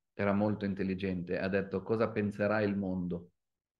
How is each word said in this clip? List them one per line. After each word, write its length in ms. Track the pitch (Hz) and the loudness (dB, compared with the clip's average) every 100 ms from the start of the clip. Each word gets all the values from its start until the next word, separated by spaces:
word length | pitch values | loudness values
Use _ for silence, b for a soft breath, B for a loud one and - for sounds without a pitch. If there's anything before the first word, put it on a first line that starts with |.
| _ | _
era 200 | - 101 | -2 0
molto 340 | 101 107 104 101 | 2 2 0 -2
intelligente, 720 | 95 95 95 98 90 87 87 | -2 -2 0 -2 -2 -2 -2
ha 100 | 95 | 0
detto: 340 | 98 95 95 | 0 0 -4
"Cosa 280 | 95 113 110 | -2 0 2
penserà 500 | 110 104 101 104 107 | 0 -2 0 2 2
il 160 | 104 101 | 2 2
mondo? 540 | 95 90 87 87 - _ _ _ _ _ | 0 -2 -2 -4 -6 _ _ _ _ _